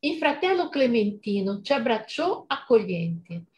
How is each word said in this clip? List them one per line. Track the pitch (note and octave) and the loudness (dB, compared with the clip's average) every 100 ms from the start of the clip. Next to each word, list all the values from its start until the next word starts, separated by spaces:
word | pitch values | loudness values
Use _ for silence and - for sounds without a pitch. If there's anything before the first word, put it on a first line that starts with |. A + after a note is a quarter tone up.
il | D4 E4 | -6 0
fratello | D#4 C#4+ F#4 F4+ E4 | 0 0 0 0 0
Clementino | C#4 C4 A#3 G#3 G3+ G#3 G3+ F#3+ G3+ | 2 2 4 2 -2 -2 -2 -2 -2
ci | - | 0
abbracciò | C#4 A#3+ G#3+ - - E4+ - - | 0 2 -2 -4 -2 -2 -2 -4
accoglienti. | C4+ - A#3 F#3 F3 E3 E3+ - E3+ E3+ | -4 4 4 4 -2 -4 -6 -8 -14 -14